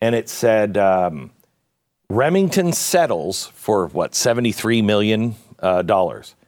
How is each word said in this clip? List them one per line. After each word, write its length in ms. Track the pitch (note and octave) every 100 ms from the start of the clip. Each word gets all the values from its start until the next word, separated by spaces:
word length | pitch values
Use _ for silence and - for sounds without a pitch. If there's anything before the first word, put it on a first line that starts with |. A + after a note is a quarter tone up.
And 140 | A2+
it 140 | A#2 -
said, 460 | - A#2+ A2 G#2 G#2
um, 520 | G2 F#2 F2+ D2+ - _ _ _ _ _ _ _ -
"Remington 640 | G#2 C#3+ F#3 F#3+ G3 F3
settles 720 | E3 - F3+ D#3 F2+ D2+ F#2+ -
for, 320 | - - G#2 E2
what, 260 | C#2 D#2+
seventy-three 680 | - B2 A#2 A#2+ G2+ A2+ A#2
million, 520 | G#2 G#2 G#2+ A2 A#2 A2 - -
uh, 220 | F#2 F2+
dollars." 520 | F2 G2 F2 A1 - -